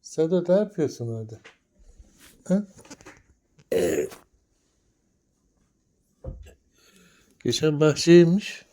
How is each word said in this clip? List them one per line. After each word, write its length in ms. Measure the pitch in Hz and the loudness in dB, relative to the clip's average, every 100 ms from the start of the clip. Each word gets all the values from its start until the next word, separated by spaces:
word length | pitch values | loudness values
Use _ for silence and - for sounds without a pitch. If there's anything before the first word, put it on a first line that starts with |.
Sado, 420 | - - 160 180 175 | -12 -6 -2 -2 0
ne 60 | |
yapıyorsun 540 | 185 208 190 139 - 117 | 0 0 -6 -6 -6 -12
orada? 320 | 113 110 110 - _ _ _ - - - _ - _ | -12 -14 -18 -20 _ _ _ -20 -20 -20 _ -20 _
Ha? 220 | - 190 208 - - - - - _ _ _ _ _ | -4 -4 -4 -18 -20 -20 -20 -20 _ _ _ _ _
Evet. 480 | 90 - - - - _ _ _ _ _ _ _ _ _ _ _ _ _ _ _ _ _ _ _ _ - - - _ _ _ _ _ _ _ _ _ | -4 -2 -4 -6 -12 _ _ _ _ _ _ _ _ _ _ _ _ _ _ _ _ _ _ _ _ -18 -18 -20 _ _ _ _ _ _ _ _ _
Geçen 360 | 120 117 156 147 | -6 -2 -2 2
bahçeymiş. 880 | 156 - 165 175 170 190 - - - | 2 2 6 8 8 2 -4 -18 -20